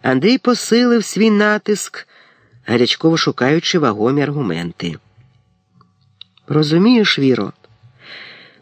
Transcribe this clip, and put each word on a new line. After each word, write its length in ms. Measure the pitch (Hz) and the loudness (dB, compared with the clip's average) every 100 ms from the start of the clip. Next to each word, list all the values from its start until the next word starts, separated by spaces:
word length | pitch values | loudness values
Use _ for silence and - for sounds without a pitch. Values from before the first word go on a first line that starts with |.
Андрій 360 | 127 127 180 254 | 0 0 2 0
посилив 680 | - 240 - 226 247 240 196 | 0 -2 0 2 2 0 -2
свій 260 | 185 220 | 0 2
натиск, 760 | 208 208 208 - 208 - - - _ _ _ _ _ - | 2 0 -2 -2 -4 -6 -16 -20 _ _ _ _ _ -2
гарячково 520 | 120 123 - 160 165 | 0 0 0 0 0
шукаючи 600 | - - 123 160 - 175 | -2 -2 0 0 0 0
вагомі 420 | 139 104 113 143 | 0 0 0 0
аргументи. 760 | 139 147 113 82 87 - 170 - _ _ _ _ _ _ _ _ _ _ _ _ - _ - | -2 -4 -4 -4 -8 -10 -12 -12 _ _ _ _ _ _ _ _ _ _ _ _ -20 _ -2
«Розумієш, 720 | 147 151 165 208 247 202 - | 0 2 4 4 4 2 2
Віро, 340 | 135 117 98 - _ _ - _ - - - - - _ | 2 0 -2 -10 _ _ -20 _ -20 -20 -20 -20 -20 _